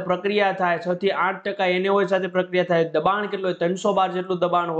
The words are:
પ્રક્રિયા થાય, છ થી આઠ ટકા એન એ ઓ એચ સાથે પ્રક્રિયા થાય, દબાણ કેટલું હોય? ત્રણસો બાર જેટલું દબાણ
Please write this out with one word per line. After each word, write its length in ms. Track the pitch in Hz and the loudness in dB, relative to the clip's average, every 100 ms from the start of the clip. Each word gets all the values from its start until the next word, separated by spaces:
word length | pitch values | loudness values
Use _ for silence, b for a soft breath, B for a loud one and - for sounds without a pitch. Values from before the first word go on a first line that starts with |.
| 180 | 0
પ્રક્રિયા 500 | 180 202 208 196 190 | -2 0 2 0 0
થાય, 220 | 180 165 | 0 0
છ 140 | 175 180 | -2 -2
થી 140 | 196 151 | 0 0
આઠ 160 | 180 190 202 | 0 -2 -6
ટકા 240 | 196 185 180 | 0 0 2
એન 100 | 190 | 2
એ 80 | |
ઓ 60 | 202 | 2
એચ 80 | 190 | 2
સાથે 140 | 190 185 | 0 0
પ્રક્રિયા 360 | 185 180 180 175 | -2 0 0 2
થાય, 180 | 170 165 156 | 2 2 2
દબાણ 340 | 170 202 208 | 2 0 -2
કેટલું 200 | 196 185 | -4 -4
હોય? 100 | 175 | -2
ત્રણસો 320 | 175 185 214 | -2 0 0
બાર 160 | 190 190 180 | 2 0 -2
જેટલું 220 | 180 185 | -4 -2
દબાણ 300 | 175 175 170 160 | 0 0 0 0